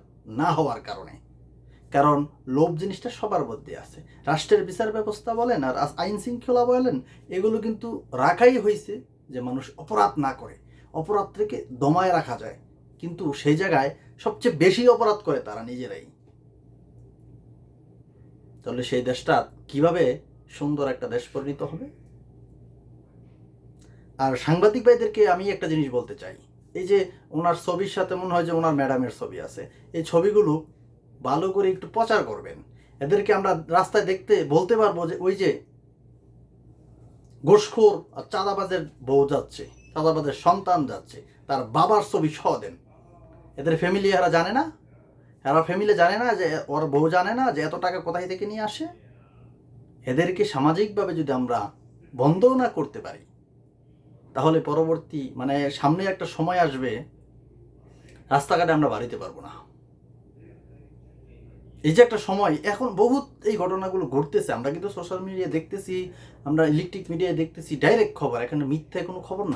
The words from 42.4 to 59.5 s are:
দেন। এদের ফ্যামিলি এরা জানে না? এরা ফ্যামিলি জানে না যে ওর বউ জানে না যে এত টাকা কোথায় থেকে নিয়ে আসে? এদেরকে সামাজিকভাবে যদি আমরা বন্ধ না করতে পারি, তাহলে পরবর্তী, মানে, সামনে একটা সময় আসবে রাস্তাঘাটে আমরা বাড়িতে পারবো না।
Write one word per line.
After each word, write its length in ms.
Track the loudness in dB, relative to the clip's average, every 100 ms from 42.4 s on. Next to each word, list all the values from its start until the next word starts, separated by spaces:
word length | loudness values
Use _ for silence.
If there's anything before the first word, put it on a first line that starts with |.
| -2 -2
দেন। 180 | -6 -16 _ -20 -20 -20 -20 -20 -20 -6
এদের 200 | -2 0
ফ্যামিলি 320 | 0 2 2
এরা 180 | 4 4
জানে 220 | 2 2
না? 200 | 0 -2 -8 _ -20 _ _ _ _ 0
এরা 160 | 2
ফ্যামিলি 300 | 2 0 2
জানে 240 | 4 4 2
না 180 | 0 0
যে 240 | 0 -2 -4
ওর 160 | -4 0
বউ 200 | 2 4
জানে 240 | 2 0 0
না 160 | 0
যে 100 | 0
এত 140 | -4 -4
টাকা 240 | -4 -4
কোথায় 280 | -6 -6 -6
থেকে 180 | -8 -8
নিয়ে 160 | -6
আসে? 260 | -6 -6 -10 -12 -20 -20 _ -20 -20 -20 -20 -20 -20 -14 -4
এদেরকে 400 | 0 0 0 -2
সামাজিকভাবে 680 | 0 0 2 0 -2 -4 -2
যদি 160 | -2
আমরা 400 | -2 -2 -2 -4 -12 -20 -20 -14 0
বন্ধ 300 | 2 6 4
না 220 | 4 0
করতে 300 | -2 -6 -6
পারি, 200 | -14 -16 -20 _ _ _ _ _ _ _ _ -20 -10
তাহলে 260 | 0 2 2
পরবর্তী, 600 | 0 0 0 -2 -4 -10 -10 -6
মানে, 360 | -2 0 -2
সামনে 340 | 0 0 2 -2
একটা 200 | -6 -8
সময় 340 | -6 -2 2
আসবে 320 | 0 0 -6 -6 -10 -20 -20 -20 -20 -20 -20 -20 -20 -20 -20 -16 0
রাস্তাঘাটে 420 | 0 2 0 2
আমরা 180 | 2 2
বাড়িতে 280 | 0 -6 -10
পারবো 240 | -12 -14
না। 120 | -18